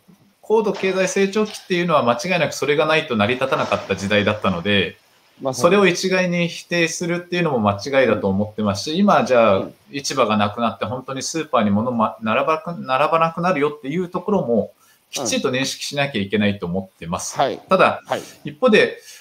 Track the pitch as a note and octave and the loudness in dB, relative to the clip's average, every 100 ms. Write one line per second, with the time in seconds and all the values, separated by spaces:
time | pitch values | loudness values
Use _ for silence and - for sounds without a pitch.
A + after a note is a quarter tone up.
0 | _ _ _ _ - A3 G#3 - F#3+ F#3+ | _ _ _ _ -2 0 0 -2 -2 0
1 | F#3 G3 G3 G#3+ G#3 - - F3 F3 D3 | 0 0 0 0 -2 -4 -4 -2 2 2
2 | A#2+ A#2+ F3 F3+ C#3+ - C#3 D3 D#3 D#3 | 2 0 0 0 0 -2 0 2 4 2
3 | D3+ A2+ G#2 B2+ C3 D3 B2 G2+ - F#2 | 2 0 2 0 0 0 0 -2 -2 -4
4 | G2 G#2 G#2 G#2 G2+ F2 F#2 G2+ E2 - | 0 2 2 0 -2 -2 0 0 0 -6
5 | _ _ _ - C3+ B2+ E3+ G3+ F#3 F3 | _ _ _ -10 -6 2 4 6 4 2
6 | F#3+ F#3 F3+ F3 E3+ E3+ - F3 D#3+ - | 0 0 0 0 -2 -4 -4 0 0 -2
7 | E3+ F3 - F3 E3 B2+ G#2 G2+ C#3 C3+ | -4 -4 -4 -2 0 2 0 0 0 2
8 | A#2+ G2+ G2 G2 G#2 - G#2 G2 - E3 | 4 2 0 -2 -4 -2 -2 -2 -2 2
9 | G3+ D#3 A#2+ B2 A2 G2 F#2 - _ C#3+ | 4 4 4 4 6 4 0 -12 _ -8
10 | C#3 C#3+ A2 G#2+ G#2 A#2 A#2 - A2+ C3 | -4 0 2 2 0 -2 -4 -4 -6 -8
11 | C3 C3+ B2+ D#3+ D3 B2 G#2 G2+ B2 A#2 | -8 -8 -6 -6 -2 0 2 2 0 0
12 | A2 - A2 A2 C3 - E3+ E3+ C3 C3 | -2 -2 -2 0 0 -2 -4 -10 -2 0
13 | D#3 E3 E3 E3+ F3 D#3 D3 D3 C3+ E3 | 2 2 0 0 -2 0 -2 -4 -6 -6
14 | F3 F#3+ - G3 B2+ A2+ G2 _ _ _ | -4 -6 -2 -2 0 0 -2 _ _ _
15 | _ - C3+ B3+ C#3 B2+ C3+ - - C#3+ | _ -8 -4 -2 -2 -2 -4 -6 -8 -4
16 | C#3 A#2 G2 G#2+ G#2 G2+ F2 F#2 F#2+ - | -2 -2 -2 0 0 0 -4 -6 -8 -12
17 | E2+ F2 - - C3+ F#2 - F#3 B2+ - | -8 -6 -6 -2 -2 -2 0 4 4 0
18 | - A#2 - - D3 - B3+ G3+ A#2 - | -6 -6 -8 -14 -14 0 4 6 4 0
19 | - - | -16 -20